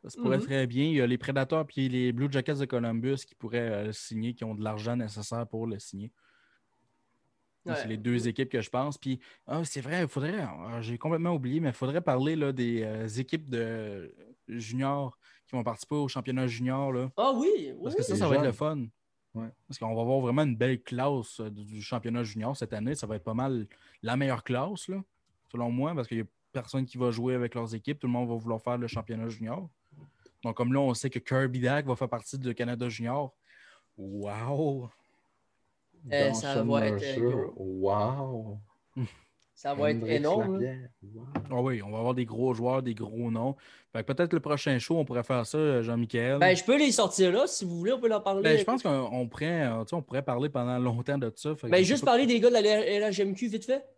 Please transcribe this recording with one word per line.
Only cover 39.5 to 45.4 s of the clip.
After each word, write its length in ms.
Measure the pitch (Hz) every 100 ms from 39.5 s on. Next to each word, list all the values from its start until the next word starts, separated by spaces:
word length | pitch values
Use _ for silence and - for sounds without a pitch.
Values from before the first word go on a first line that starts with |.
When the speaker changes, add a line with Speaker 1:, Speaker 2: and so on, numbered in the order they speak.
| _
Speaker 2:
Ça 180 | 139
va 160 | 143 147
être 80 | 117
Speaker 3:
Hendrix 160 | 113 143
Speaker 2:
énorme, 420 | 147 208 196 190
là. 80 | 131
Speaker 3:
Lapierre. 160 | 131 123 _
Wow. 240 | 101 110 127 143 120
Speaker 1:
Ah 120 | 127
oui, 180 | 127 123
on 80 | 101
va 80 | 110
avoir 160 | 120
des 120 | 127 117
gros 280 | 113 127
joueurs, 300 | 113 120 135
des 100 | 127
gros 380 | 110 107 110 120
noms. 240 | 113 123 139 - - _
Fait 120 | 113
que 100 | 110
peut-être 200 | 135 175
le 60 | 170
prochain 380 | 147 143 - 127
show, 200 | - 165
on 60 | 139
pourrait 180 | 123
faire 240 | 117 127